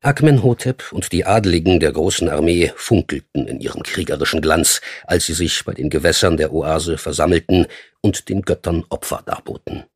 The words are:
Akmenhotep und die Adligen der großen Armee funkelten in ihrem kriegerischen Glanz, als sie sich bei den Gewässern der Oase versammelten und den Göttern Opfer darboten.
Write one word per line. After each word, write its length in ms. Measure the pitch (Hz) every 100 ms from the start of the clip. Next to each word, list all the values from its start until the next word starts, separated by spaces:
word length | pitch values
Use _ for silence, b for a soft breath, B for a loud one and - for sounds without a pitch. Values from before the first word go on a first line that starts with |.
Akmenhotep 920 | 143 143 151 139 131 120 127 131 -
und 180 | 90 -
die 140 | 85 85
Adligen 540 | 110 98 85 82 90
der 120 | 78
großen 380 | 73 85 - 85
Armee 420 | 73 80 87 80 -
funkelten 720 | - 107 - 71 - 73 55
in 120 | 62
ihrem 220 | 55 -
kriegerischen 600 | - - 85 73 71 80
Glanz, 380 | 78 80 78 - B B B
als 200 | 87 -
sie 80 |
sich 320 | 80 85 - -
bei 80 |
den 160 | - 73
Gewässern 480 | 76 85 80 95 80
der 160 | 78
Oase 460 | 78 73 80 80 78
versammelten 640 | - 73 80 85 - 92 82 B B B
und 280 | 107 95 -
den 140 | 95
Göttern 420 | 95 85 - 82 -
Opfer 340 | - - - -
darboten. 600 | - - 101 - 98 -